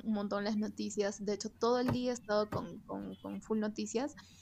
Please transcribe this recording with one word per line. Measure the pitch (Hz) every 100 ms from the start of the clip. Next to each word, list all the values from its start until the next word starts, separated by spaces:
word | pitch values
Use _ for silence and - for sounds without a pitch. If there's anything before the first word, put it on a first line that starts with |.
un | 220
montón | 208 202 202
las | 202 214
noticias, | 214 - 208 208 202 208
de | 202
hecho, | 202 220
todo | - 233 247
el | 254
día | 247 247
he | 240
estado | 214 208 214
con, | - 175 170 -
con, | 196 196 190
con | 196 196
full | - 220
noticias. | 214 214 208 226 285 - - -